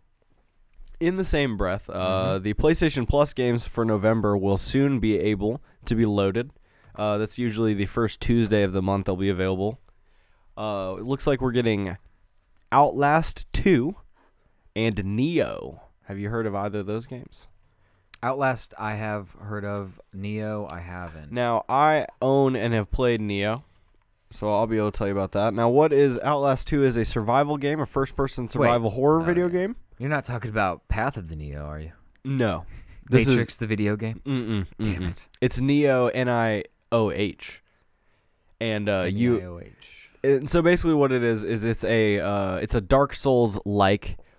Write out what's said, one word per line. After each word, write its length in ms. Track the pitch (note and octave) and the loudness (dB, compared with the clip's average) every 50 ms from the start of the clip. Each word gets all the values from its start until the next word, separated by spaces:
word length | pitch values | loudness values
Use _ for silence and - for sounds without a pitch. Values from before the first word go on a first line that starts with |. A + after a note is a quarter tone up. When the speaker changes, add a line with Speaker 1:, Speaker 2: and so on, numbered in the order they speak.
| _ _ _ _ _ _ _ _ _ _ _ _ _ _ _ - - - - - | _ _ _ _ _ _ _ _ _ _ _ _ _ _ _ -20 -20 -18 -8 -2
Speaker 1:
In 160 | E3 E3+ F#3 | -2 0 0
the 80 | F#3+ F#3 | 0 0
same 340 | - - D3+ C#3+ B2+ A2 F#2+ | 0 2 2 2 2 0 0
breath, 320 | G2 F2+ F#2 G#2 - - | 0 -2 -2 -4 -6 -8
uh, 460 | - F#2+ F#2 F#2 F#2+ F#2+ F#2+ F#2+ F#2+ | -6 -2 0 0 0 2 2 0 0
Speaker 2:
Mm-hmm. 80 | F#2+ F#2 | 0 0
Speaker 1:
the 100 | G#2 G#2 | -2 -2
PlayStation 560 | - - D3+ E3 - F3 D#3 - C#3 A#2+ - | 2 4 4 4 4 2 0 0 0 -2 0
Plus 240 | - C#3+ D3 D3 - | 2 2 2 2 2
games 320 | - B2 B2 A#2+ A#2+ - | -2 0 0 0 0 -2
for 180 | - - A#2+ A2+ | -6 -4 -2 0
November 540 | A2+ G#2+ G2+ F#2+ A2 A2+ A2+ G#2 G#2 G2+ G2+ | 2 2 2 2 2 2 2 2 0 0 2
will 200 | F#2 G2 G2 F#2+ | 2 2 0 0
soon 420 | - - - C3 C#3 C#3+ C#3 A#2+ | 0 0 2 2 2 2 2 2
be 180 | G#2 A2 G#2+ F2+ | 2 2 2 2
able 460 | E2+ G#2+ G#2+ F#2+ G2+ G#2+ A#2+ C#3+ - _ _ _ - | 2 0 0 0 0 -2 -4 -4 -10 _ _ _ -2
to 100 | - A#2 | -2 2
be 100 | A2+ A#2 | 2 2
loaded. 460 | G#2+ G#2 G2+ G2 G2 F#2+ A#2 A#2+ D3+ - _ _ _ _ _ _ - - | 2 2 2 2 2 0 -2 -4 -6 -10 _ _ _ _ _ _ -18 -8
Uh, 220 | - G#2 G#2+ G#2 G#2 | -4 -2 -2 0 0
that's 220 | G#2+ G#2 - - | -2 -4 -4 -4
usually 340 | B2 A#2 G#2+ A2 A#2 A2 G#2+ | -2 -2 0 0 0 0 2
the 140 | G2 G2+ - | 0 -2 -2
first 340 | - B2 A#2 G#2 - - | 0 0 -2 -2 -2 -2
Tuesday 400 | - - A#2 A#2 A2+ G2 G#2+ G#2 | 0 2 4 4 4 4 4 2
of 100 | G2+ F#2+ F#2 | 2 2 0
the 100 | G2 F#2 | 0 0
month 220 | G2 G2 F#2+ F#2+ | 0 0 0 0
they'll 100 | - F#2+ | -2 -2
be 140 | F#2 G2 G2 | -2 0 0
available. 500 | F#2+ F2+ F#2 F#2+ F#2+ F#2 G2 G#2+ B2+ - - - - _ _ _ _ _ _ _ _ _ _ _ - G#2 | 0 0 0 -2 0 -2 -2 -4 -4 -8 -18 -20 -20 _ _ _ _ _ _ _ _ _ _ _ -14 -10
Uh, 360 | G#2+ G#2+ G#2 G2 F#2+ F#2 F#2+ F#2 | -8 -6 -6 -6 -6 -6 -8 -8
it 60 | G#2+ | -4
looks 220 | B2 C#3 C3+ - D#3 | -6 -4 -2 0 0
like 120 | C#3 B2+ | 0 0
we're 120 | C3 B2+ | 0 -2
getting 440 | A#2 B2 A#2 A2+ G#2+ G2+ G2 F#2 E2+ - _ - _ _ _ _ _ _ _ _ _ _ _ - | 0 0 2 2 0 0 -2 -6 -8 -10 _ -20 _ _ _ _ _ _ _ _ _ _ _ 0
Outlast 800 | A#2 C3+ D3 C#3 - C3 C#3 C#3+ D3+ E3 D#3 - - - - - - | 4 4 4 4 2 0 2 2 2 2 0 -2 -6 -10 -12 -6 -4
two 420 | - - G3 F3+ A#2+ B2 D#3 G3+ - - - _ _ _ _ _ _ _ _ _ _ _ _ - | 0 4 4 4 4 2 0 -6 -10 -18 -20 _ _ _ _ _ _ _ _ _ _ _ _ -6
and 280 | G#2 A2+ A2+ G#2 G#2 F#2+ | -2 -2 -2 -2 -2 -4
Neo. 760 | F#2+ G2+ A2 C3 E3 F3 D3+ G2 - G1+ - - C2+ D#2+ - - - _ _ _ | -4 -2 0 0 0 2 0 0 -2 -4 -10 -12 -14 -14 -18 -20 -20 _ _ _
Have 140 | - G2 G2 | -12 -10 -8
you 100 | G2+ G#2 | -6 -6
heard 160 | A#2 A2+ A2+ | -4 -4 -4
of 100 | G#2+ G2+ | -2 -4
either 240 | G2+ G2+ G#2+ G2 G#2 | -4 -4 -4 -6 -6
of 60 | G2 | -6
those 200 | G2 G#2+ A2+ A#2 | -6 -6 -8 -8
games? 420 | A#2+ B2+ B2+ - - - - - - - _ _ _ _ _ _ _ _ _ _ _ - - - | -10 -16 -16 -16 -18 -20 -20 -20 -20 -20 _ _ _ _ _ _ _ _ _ _ _ -16 -8 -6
Speaker 2:
Outlast 500 | B2 C3+ C#3 C#3 C3 B2 G#2+ - - - - | -6 -4 0 0 -2 -2 -2 -8 -14 -12 -10
I 180 | G#2+ G#2+ G#2+ | -8 -6 -6
have 360 | G#2 A2 G#2+ G#2+ G#2 G2 F2 - | -6 -6 -6 -6 -6 -8 -12 -18
heard 300 | - F#2+ G2+ G#2+ G#2 G2 | -16 -12 -10 -8 -6 -6
of. 360 | G2+ G2+ G2+ G2 F#2+ - - - _ - | -6 -6 -6 -8 -10 -14 -20 -20 _ -14
Neo 540 | F#2+ G2 G#2 G#2+ G#2+ G#2+ G#2+ G#2+ G#2 G#2 C#2+ | -10 -8 -6 -6 -6 -6 -6 -6 -6 -8 -10
I 100 | D2+ F2 | -10 -12
haven't. 520 | F2 F2+ F2+ F2+ F2+ E2+ D#2+ D#2 D2+ D2 | -12 -12 -12 -12 -12 -14 -14 -16 -16 -10
Speaker 1:
Now, 320 | A#2 B2 B2 A#2+ A#2 A2 - - | -4 -2 -2 0 0 -2 -2 0
I 380 | B2 C3+ D3+ D#3 D#3 D3 A#2 - - - | 2 2 4 4 4 2 0 -4 -6 -4
own 340 | - C3 C3+ C#3 C#3 C3 C3 | 0 2 4 4 4 4 2
and 180 | A2+ A2 A#2 A2+ | 0 -2 0 0
have 160 | A2 G2+ - | 0 -2 -2
played 300 | - - C3 B2 A#2+ A2 | -2 0 0 2 0 0
Neo, 420 | G#2+ G#2 G2+ G2+ G2+ G#2+ A2+ C3 - _ _ _ _ _ _ _ _ _ _ _ _ _ | -2 -4 -4 -2 -2 -2 -4 -6 -10 _ _ _ _ _ _ _ _ _ _ _ _ _
so 200 | - - G#2+ G#2+ | -12 -6 -2 0
I'll 160 | G#2 G2+ A2+ A2 | 2 2 2 2
be 100 | A2+ G#2+ | 2 0
able 140 | G#2+ G#2+ | 0 0
to 60 | - - | 0 -2
tell 100 | G#2+ G2+ | -2 -2
you 60 | G2 | 0
about 200 | G2 F#2+ F#2 - | -2 -2 -2 -2
that. 200 | G2+ G#2 A2+ G2+ | 0 0 0 0
Now, 160 | A2 A#2 A#2+ | 2 2 4
what 240 | B2 C#3+ D3+ D#3 D3 | 6 6 4 6 6
is 260 | C#3 C#3+ C#3 B2 A#2 | 6 6 6 4 0
Outlast 480 | - C#3 D3+ C#3+ C#3 C#3 C3 B2 - - | -2 -2 0 0 2 0 0 0 0 -2
two 160 | D#3 C#3+ C#3 | 0 2 2
is 140 | C3 A#2 A#2 | 2 2 2
a 80 | A2 | 0
survival 520 | - - A#2+ G#2+ A2 B2 C3+ D3 D3 D3+ C#3+ | 0 0 -2 0 2 2 2 2 2 -2 -2
game, 220 | C#3+ C#3+ D3+ D#3 | -2 -2 -2 -2
a 60 | C#3 | -4
first-person 600 | - - C#3+ C3+ - - - C#3 C3 - - B2 | -4 -2 -2 -2 -2 -2 -4 -4 -4 -4 -6 -8
Speaker 2:
Wait. 60 | A#2 | -6
Speaker 1:
survival 380 | - - C#3 A#2+ A#2+ A#2+ A2+ G#2+ | -2 2 2 4 4 2 0 -2
horror 320 | G2+ C3 C3+ D3 D#3 E3 | -2 0 2 4 4 4
Speaker 2:
Oh, 20 | E3 | 2
Speaker 1:
video 220 | E3+ F3 F3 F3+ F3 | 2 0 0 0 0
Speaker 2:
yeah. 60 | F3 | 0
Speaker 1:
game. 220 | F3+ F#3 G3+ B3 - - _ - - | -2 -4 -4 -6 -10 -16 _ -14 -8
Speaker 2:
You're 100 | A#2+ C#3+ | -6 -4
not 160 | D3+ C#3+ - | -4 -4 -4
talking 240 | - A#2+ A#2 G2 A2+ | -6 -8 -8 -8 -4
about 360 | G#2 A2 G2+ F#2 E2 - _ - | -2 0 0 0 0 -4 _ -4
Path 300 | G3 A3 - C#3+ - A2 | -2 0 0 -2 -4 -6
of 120 | F2 D#2+ | -10 -10
the 60 | E2 | -10
Neo, 280 | D2+ D2+ D2 C#2+ D2 D2 | -10 -10 -10 -10 -10 -10
are 140 | D2+ D2+ D2+ | -10 -10 -10
you? 120 | D#2 D#2+ - _ - - _ _ - | -12 -14 -16 _ -20 -20 _ _ -8
Speaker 1:
No. 420 | C3+ C#3 C3 A#2+ G#2 F2 D#2 - - - - - - - - - - | -4 -2 0 0 0 0 -4 -8 -12 -16 -18 -18 -20 -20 -18 -6 2
This 180 | B2 A#2 A2+ C3+ | 4 4 6 6
Speaker 2:
Matrix, 260 | B2+ A#2+ A#2 - - | 4 4 2 0 -4
Speaker 1:
is 40 | - | -8
Speaker 2:
the 80 | A#2 G#2+ | -4 -4
video 280 | A2 G2+ G#2 G2+ G#2 | -2 -2 0 -2 -2
game? 260 | G#2 A2+ A2 A2+ - - | -2 -4 -8 -8 -8 -6
Speaker 1:
Mm-mm, 400 | C#3 C3+ B2+ A#2 G#2+ A2 G2+ F2+ - - - | -4 -4 -4 -2 -2 -2 -4 -4 -6 -6 -4
Speaker 2:
Damn 220 | A2 G#2+ F#2+ F2 F2+ | -4 -2 -2 -2 -4
Speaker 1:
mm-mm. 60 | F2 | -6
Speaker 2:
it. 160 | F2 - - _ _ - | -8 -10 -16 _ _ -2
Speaker 1:
It's 220 | C3 B2 - B2 | -2 -2 0 0
Neo, 460 | B2+ C#3 C#3+ D3 D3 C#3 C3 B2+ B2 A#2+ | 0 2 2 4 4 4 4 4 2 2
N 200 | - B2+ B2+ B2 | 0 0 0 0
I 340 | A#2+ A#2 A#2 A2+ G#2+ G2+ - - _ _ _ - | 2 2 2 2 0 -2 -4 -8 _ _ _ -2
O 200 | A#2 A#2 A2 G2+ | 0 2 2 2
H. 520 | C2+ F2 G#2 F#2 - - - - - - _ _ _ _ _ _ _ _ _ _ _ _ _ _ _ _ _ _ _ - | 0 -2 -2 -4 -4 -8 -16 -18 -20 -20 _ _ _ _ _ _ _ _ _ _ _ _ _ _ _ _ _ _ _ -8
And, 300 | A#2 A2+ G#2+ G#2+ G#2 G#2 | -4 -4 -4 -2 -2 0
uh, 140 | G2+ F#2+ F2+ | 0 0 0
you 340 | F2+ F#2+ G#2+ A#2+ B2 A#2+ G2+ | -2 0 0 2 2 2 0
Speaker 2:
N 60 | F2+ | -2
I 20 | F2+ | -8
O 120 | F2 F2 | -14 -16
H. 500 | - - - _ - - - - - - _ _ - | -16 -20 -20 _ -20 -20 -20 -20 -20 -20 _ _ 2
Speaker 1:
and 260 | C3+ C#3 C3 C#3+ C#3 | 2 2 2 2 2
so 120 | E3+ F3 | 2 4
basically 320 | D#3+ E3+ F3+ F3 - E3 D#3 | 4 4 4 4 4 2 4
what 160 | D3 C#3 C3+ | 4 4 4
it 120 | C3 B2 A#2+ | 4 2 2
is, 200 | A#2 A2+ G#2+ G#2+ | 2 0 0 -2
is 200 | - A2+ A2 G#2+ | -2 -4 -2 0
it's 200 | A#2 A2 - - | -2 -2 -2 0
a, 360 | G2 A#2 A2+ A2 G#2 G2+ G2+ | 0 2 4 4 4 2 2
uh, 360 | D#2+ G2 G2+ G2+ G2 F#2+ F#2 F2+ | 0 -2 -2 -2 -2 -2 -2 -4
it's 180 | - G#2+ - | -4 -2 -2
a 60 | A#2+ | -2
Dark 320 | G2 F2 C3+ C3+ C#3+ C3+ - | 0 2 4 4 4 2 -2
Souls-like 1040 | - - C#3 C3 B2 A#2+ A2 G2 G#2 - G2+ G2+ G2+ G2 F#2+ G2+ G2+ - - - - - - _ | -2 0 2 4 4 4 2 0 -4 -4 -2 2 4 4 4 4 2 0 -6 -10 -10 -12 -20 _